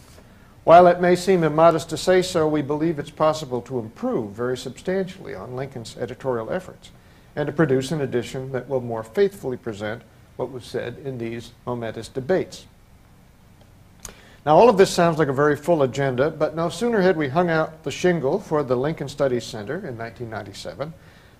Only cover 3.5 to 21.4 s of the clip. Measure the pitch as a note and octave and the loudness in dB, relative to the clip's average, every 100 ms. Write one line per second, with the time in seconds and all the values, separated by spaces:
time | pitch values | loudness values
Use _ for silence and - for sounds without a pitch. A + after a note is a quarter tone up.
3.5 | B2 A#2+ B2+ G#2+ - B3 A3 G#2 G2+ B2 | -6 -6 -8 -8 -8 -4 -4 -4 -6 -4
4.5 | B2+ C3+ A#2+ - F#3+ F#3 - G2+ G2 A2 | -4 -8 -10 -4 -4 -4 -10 -14 -12 -10
5.5 | B2+ C3+ B2+ A2+ - A#2 A#2+ C3+ A#2+ A2 | -10 -10 -10 -14 -10 -10 -6 -4 -4 -4
6.5 | F3 - - - - - - - - D3 | -6 -8 -20 -20 -20 -20 -20 -14 -6 -4
7.5 | C#3+ D#3 C3 C3 D#3+ C3+ A#2+ A2+ C3+ C3 | 0 2 2 0 -4 -2 -4 -4 -10 -8
8.5 | C3 B2+ C3+ A#2+ A2+ A2 - G3 G3 C3+ | -8 -4 -6 -4 -8 -6 0 0 0 -8
9.5 | B2 - G2+ G#2+ A#2+ - - - - B2 | -8 -8 -6 -6 -8 -12 -20 -18 -8 -8
10.5 | C3 - A#2 A2+ B2+ C#3+ B2+ A#2 A#2 A2+ | -8 -8 -8 -8 -10 -10 -8 -8 -8 -14
11.5 | - - B2 A2+ A2 A2 C3+ C3 F#3 B2 | -14 -8 -6 -6 -10 -10 -8 -2 -2 -2
12.5 | - - - - - - - - - - | -10 -20 -20 -20 -20 -20 -20 -20 -20 -20
13.5 | - - - - - - - - - D3 | -20 -20 -20 -20 -20 -20 -20 -20 -6 4
14.5 | D#3 A#3 F#3+ F#3+ - E3+ D#3 D3 C3 D3+ | 8 8 8 4 4 2 2 0 2 2
15.5 | C#3+ - E3+ C3+ A2+ C#3 B2 D3+ D3+ D3+ | 2 0 2 2 0 -2 0 0 0 -4
16.5 | D#3 E3+ - A#3+ A3+ F#3 E3 C#3+ D#3 F3+ | -2 -4 -2 0 2 2 2 0 0 0
17.5 | D#3+ D#3 - C#3+ - F3+ E3+ C3 F#3 - | 0 -2 -6 -10 -2 0 0 0 -2 -2
18.5 | D#3 C3 B2 C#3+ E3 C#3 - C#3 B2 - | -2 0 0 -2 -4 -8 -2 -2 -2 -6
19.5 | A2+ G2+ E3 F#3+ A2+ A2+ A2 A#2 G#2+ G2+ | -12 -8 -10 -10 -10 -12 -12 -12 -10 -12
20.5 | - - F2 D3 E3 - - - - | -14 -14 -10 -12 -12 -20 -20 -20 -18